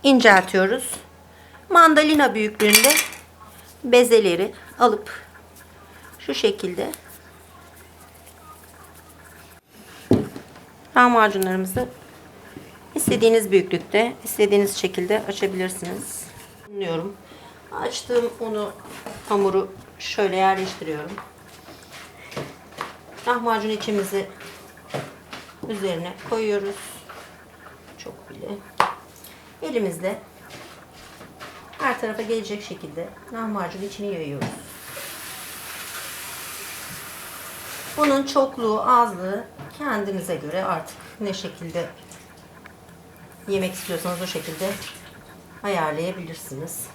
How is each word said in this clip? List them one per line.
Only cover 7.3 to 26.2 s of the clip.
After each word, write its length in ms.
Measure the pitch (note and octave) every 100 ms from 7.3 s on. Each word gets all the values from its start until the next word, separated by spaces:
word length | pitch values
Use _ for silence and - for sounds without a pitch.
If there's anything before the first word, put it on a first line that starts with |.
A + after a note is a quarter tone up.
| - - - - - - - - - - - A#3 - - - - - - - - - - - _ - - - - - - - - - - - - B3+
lahmacunlarımızı 920 | B3 A#3+ G#3+ G3 F#3+ F#3 F#3 A#3+ B3 - - - - - - - - - -
istediğiniz 560 | - - A#3 A3+ A3+ G3+
büyüklükte, 600 | F#3+ F#3 E3+ - G#3 A#3 -
istediğiniz 520 | - - G3+ G3+ G3 -
şekilde 460 | F#3 F#3 F3+ G#3 G#3
açabilirsiniz. 960 | G3 G3 F#3+ F#3 F#3 F3 F#3+ - - - - - - -
Unluyorum. 480 | G3+ F3+ E3 F#3 G3 - - - - -
Açtığım 580 | - A#4+ - - A#3+ A#3 -
unu, 320 | A3 G#3+ G3+ - - - - - -
hamuru 400 | G#3 G3 F#3+ F#3+ - - -
şöyle 380 | - - G3+ F#3+
yerleştiriyorum. 760 | F#3+ F#3+ F#3+ - E3+ D3+ G3+ G3+ - - - - - - - - - - - - - - - - - - - - -
Lahmacun 420 | B3 A#3 A3 A3
içimizi 560 | G#3 - G#3 F#3+ G3 F#3+ - - - - - - D3 - - - - - - -
üzerine 440 | G#3 F#3+ E3 F3 F#3